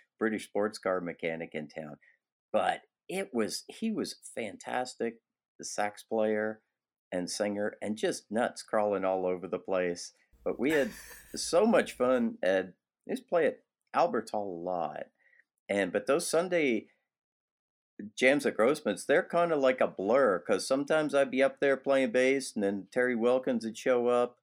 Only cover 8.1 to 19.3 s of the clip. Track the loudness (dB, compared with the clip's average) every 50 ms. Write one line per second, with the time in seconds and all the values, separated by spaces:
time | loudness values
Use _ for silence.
8.1 | -2 -4 -8 -6 -2 -2 -2 -2 -4 -8 -8 -4 0 0 2 2 0 0 0 0
9.1 | 0 0 0 0 -2 -2 -4 -6 -6 -6 -4 -2 0 0 0 0 -2 -4 -8 -14
10.1 | -18 _ _ _ _ _ _ -6 -4 -2 0 2 2 2 2 0 -4 -8 -16 -18
11.1 | -20 -20 -16 -12 -10 -8 -4 0 2 4 4 6 6 4 4 2 0 0 2 2
12.1 | 4 4 2 0 -2 -2 0 2 2 2 0 -2 -8 _ _ _ _ _ _ -8
13.1 | -8 -8 -4 _ 0 2 2 2 0 -2 _ _ _ _ _ _ 0 0 0 2
14.1 | 0 -2 -4 -4 -4 -6 -4 -6 -8 -6 -6 -4 -2 -2 -2 -4 -6 -8 -12 -14
15.1 | _ _ _ _ _ _ _ _ _ _ _ -2 0 0 0 0 0 -2 0 0
16.1 | 0 0 0 0 0 0 0 0 0 0 2 2 2 0 -2 -6 _ _ _ _
17.1 | _ _ _ _ _ _ _ _ _ _ _ _ _ _ _ _ _ -16 -16 -14
18.1 | -2 2 4 4 4 4 2 0 0 2 2 2 2 2 0 -2 -4 -2 0 2
19.1 | 2 2 2 2